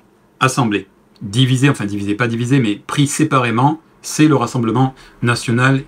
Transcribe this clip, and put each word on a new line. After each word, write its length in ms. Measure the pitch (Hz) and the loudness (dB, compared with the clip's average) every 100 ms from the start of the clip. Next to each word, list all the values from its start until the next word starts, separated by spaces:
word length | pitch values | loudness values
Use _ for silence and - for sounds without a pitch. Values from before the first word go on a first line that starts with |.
| _ _ _ - | _ _ _ -4
Assemblée. 460 | 131 143 110 98 - _ _ - | -2 0 0 -2 -6 _ _ -16
Divisée, 480 | 101 113 127 131 143 | -6 0 2 2 2
enfin 160 | 135 98 | 0 -4
divisée, 300 | 101 101 104 | -4 -4 -2
pas 120 | 120 | -2
divisée, 320 | 117 120 139 | -2 0 0
mais 220 | 110 101 - | 0 -4 -4
pris 220 | 147 139 | 0 0
séparément, 760 | - 151 131 120 113 139 156 _ _ | 0 0 0 0 2 0 0 _ _
c'est 260 | - - 156 | -6 2 4
le 80 | 131 | 4
Rassemblement 580 | 117 123 113 120 131 - - - | 0 -2 -2 0 0 -2 -20 -6
National 600 | 120 120 - 117 131 135 | -2 -2 -2 0 2 0